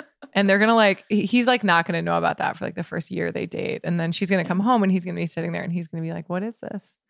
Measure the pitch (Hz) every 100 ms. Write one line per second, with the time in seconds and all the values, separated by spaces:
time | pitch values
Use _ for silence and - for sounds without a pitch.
0 | - _ - 190 196 196 220 233 208 190
1 | _ 208 196 247 240 247 202 170 170 170
2 | 170 170 170 - - - - 170 170 170
3 | - 180 170 - 170 - - - 160 170
4 | 165 170 185 190 170 180 214 240 190 185
5 | 180 175 170 - 170 170 - 175 165 165
6 | 160 165 160 180 214 - - 196 - _
7 | _